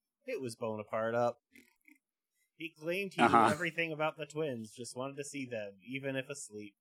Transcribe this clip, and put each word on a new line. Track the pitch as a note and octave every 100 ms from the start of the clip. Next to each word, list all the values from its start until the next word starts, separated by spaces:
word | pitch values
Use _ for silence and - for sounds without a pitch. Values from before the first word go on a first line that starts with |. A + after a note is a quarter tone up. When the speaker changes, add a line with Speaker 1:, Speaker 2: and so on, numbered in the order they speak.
| _ _ -
Speaker 1:
it | A#3
was | B2+ A2+
Bonaparte | A2+ A2 G#2+ A2+ A2+ A#2
up. | A#2+ - _ - - _ _ - _ _ _ _ _ -
He | E3
claimed | - D#3 F3+ G3 -
he |
Speaker 2:
Uh-huh. | A#2+ A#2+ A2+
Speaker 1:
knew | D3+
everything | E3+ E3+ E3
about | D3+ D#3 D#3
the | D3
twins, | D3+ D#3 B2 A2
just | - A#2 B2
wanted | C3+ C#3
to | C#3
see | C#3+ C3
them, | A#2 G#2 G2+
even | F2+ C3+ C3+ C3+
if | C3
asleep. | C#3+ - G#2+ G#2 -